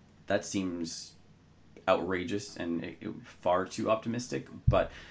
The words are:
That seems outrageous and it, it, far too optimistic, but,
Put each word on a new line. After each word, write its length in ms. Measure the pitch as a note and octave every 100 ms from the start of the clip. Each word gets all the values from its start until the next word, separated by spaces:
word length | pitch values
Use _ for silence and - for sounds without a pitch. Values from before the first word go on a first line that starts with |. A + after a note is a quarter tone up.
| - - -
That 180 | G2+ -
seems 680 | G2+ F#2 F2 E2 - - - - - - - - - -
outrageous 680 | F2 E2+ F#2 F2+ G2+ - -
and 280 | F2 E2+
it, 140 | E2+ -
it, 80 | - - - -
far 240 | F#2 F2+ F#2
too 260 | - G#2+
optimistic, 560 | A2 A#2 A#2+ - C#3 - - -
but, 240 | F#2+ - - -